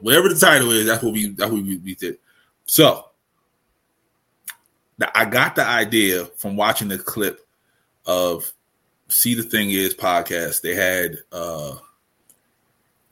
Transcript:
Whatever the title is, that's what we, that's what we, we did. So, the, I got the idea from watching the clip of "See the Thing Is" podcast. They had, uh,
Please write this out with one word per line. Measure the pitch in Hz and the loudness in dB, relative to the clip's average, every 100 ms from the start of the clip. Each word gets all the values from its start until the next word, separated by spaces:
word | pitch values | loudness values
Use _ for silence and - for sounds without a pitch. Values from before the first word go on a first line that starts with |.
Whatever | 104 151 185 | 2 4 4
the | 160 | 6
title | 185 143 120 | 6 6 4
is, | 113 110 | 2 2
that's | 113 | 0
what | 117 | 0
we, | 107 104 | -2 -4
that's | 92 104 | -4 -2
what | 110 | -2
we, | 98 92 | -4 -6
we | 95 90 | -8 -8
did. | 90 90 _ _ _ _ - | -8 -10 _ _ _ _ -2
So, | - 147 - - _ _ _ _ _ _ _ _ _ _ _ _ _ - - _ _ _ - | 4 4 4 -8 _ _ _ _ _ _ _ _ _ _ _ _ _ -18 -18 _ _ _ -4
the, | - 107 | -2 0
I | 113 | 2
got | 123 160 - | 2 2 0
the | 117 | 0
idea | 120 110 113 98 90 87 - | 0 0 2 2 0 -4 -10
from | 104 101 | -8 -2
watching | 107 110 104 | 0 0 -4
the | 95 | -6
clip | - - 98 - _ _ _ _ _ _ - | -8 -4 -4 -6 _ _ _ _ _ _ -4
of | 90 90 82 - - _ _ _ _ - | -2 0 -4 -8 -14 _ _ _ _ -4
"See | - 120 117 | 0 0 -2
the | |
Thing | 113 110 101 | -2 -2 0
Is" | 95 95 - | 0 -2 -2
podcast. | 92 87 82 87 78 - | 0 0 -2 -4 -4 -4
They | 80 90 | -4 0
had, | 92 92 85 80 - | 0 0 -4 -8 -14
uh, | 87 85 80 73 67 - _ _ _ _ _ _ _ _ _ _ _ _ | -10 -8 -8 -10 -14 -20 _ _ _ _ _ _ _ _ _ _ _ _